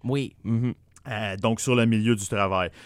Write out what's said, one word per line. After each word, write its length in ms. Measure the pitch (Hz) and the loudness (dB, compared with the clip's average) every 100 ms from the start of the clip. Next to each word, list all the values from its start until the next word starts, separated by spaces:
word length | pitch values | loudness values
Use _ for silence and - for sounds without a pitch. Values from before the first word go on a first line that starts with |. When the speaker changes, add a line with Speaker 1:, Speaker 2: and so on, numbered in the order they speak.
| 120 | -4
Speaker 1:
Oui. 320 | 139 131 - 107 | -4 -4 -8 -4
Mhm. 280 | 113 123 - _ - - | -2 -2 -6 _ -18 -10
Speaker 2:
Euh, 300 | 107 104 95 | -6 -4 -2
donc, 240 | 113 113 | 0 0
sur 140 | - 123 | 2 4
le 100 | 117 | 4
milieu 300 | 110 110 110 | 4 2 0
du 100 | 101 | 0
travail. 460 | 104 98 92 87 - | -2 0 0 -2 -6